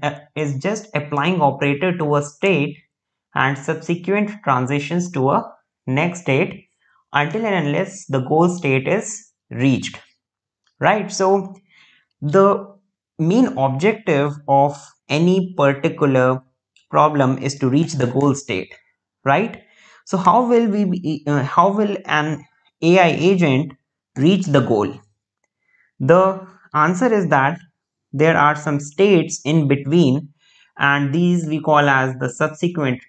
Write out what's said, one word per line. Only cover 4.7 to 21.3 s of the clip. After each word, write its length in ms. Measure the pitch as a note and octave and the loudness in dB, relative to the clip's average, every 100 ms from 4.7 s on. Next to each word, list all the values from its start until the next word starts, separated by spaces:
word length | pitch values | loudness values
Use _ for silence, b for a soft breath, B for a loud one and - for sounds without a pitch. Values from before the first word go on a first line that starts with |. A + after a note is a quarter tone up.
| C#3+ D3 F3 F3+ | -4 -4 -4 -4
to 180 | C#3+ C3 | -2 0
a 200 | F#3+ - - _ _ - | 0 -4 -14 _ _ -4
next 360 | D3+ F3 F3 | -2 -2 -4
state 440 | - C3+ - - _ _ _ _ _ | -2 0 0 -6 _ _ _ _ _
until 340 | C#3 D3 G3+ A3 | -2 -2 -2 -2
and 200 | F#3 D3 | -2 -2
unless 400 | D#3 F#3+ - - | -2 -4 -8 -4
the 140 | C3+ | -4
goal 260 | B2+ D#3 F3 | 0 2 2
state 400 | F3 C#3+ C3+ C3+ | 0 -2 0 0
is 420 | G3 A3 - - _ - | -4 -4 -14 -18 _ -14
reached, 500 | A#2 C3+ A#2+ - - - _ _ _ _ _ _ - | -2 0 0 -2 -14 -20 _ _ _ _ _ _ -4
right? 320 | D3 G#3+ F3+ | 0 0 -2
So 420 | - F#3+ G3 F#3+ - b b b b b b | -2 2 0 -2 -14 b b b b b b
the 560 | D3 F#3 G3 G3 - - _ _ _ - | 0 4 4 2 -6 -20 _ _ _ -4
main 360 | E3 A3 B3+ - | 0 2 2 0
objective 760 | C3+ C3 G3 G#3+ - C#3+ C#3+ D3 - | -2 0 0 -2 0 0 0 -4 0
of 280 | C#3 C#3+ C#3+ - _ - | 2 2 -2 -16 _ -4
any 460 | C#3+ F3 F#3+ F#3 - | 0 2 2 0 0
particular 840 | C#3 C#3 D#3+ - D3 C3 B2+ C3 - _ _ _ _ | 0 2 -2 0 0 2 2 0 -6 _ _ _ _
problem 480 | D3 D3 D3 C3 C3+ | 2 2 2 0 0
is 180 | C#3 C3+ | -4 -4
to 100 | C3 | 0
reach 240 | C#3 E3 | 0 0
the 140 | C#3 A#2+ | -2 -2
goal 260 | C3 C#3+ | 0 0
state, 400 | C3 - F#2+ - - _ _ _ _ | 0 -4 -6 -8 -16 _ _ _ _
right? 380 | C3 D3 A3+ - b b b b b | 0 0 0 -8 b b b b b
So 120 | F#3+ | -2
how 260 | F3+ A3 | 2 2
will 240 | A#3+ A#3+ A3+ | 4 2 2
we 160 | G#3 | 0
be, 400 | G3 F3+ E3 D#3 | 0 -2 -4 -6
uh, 180 | C#3+ | -2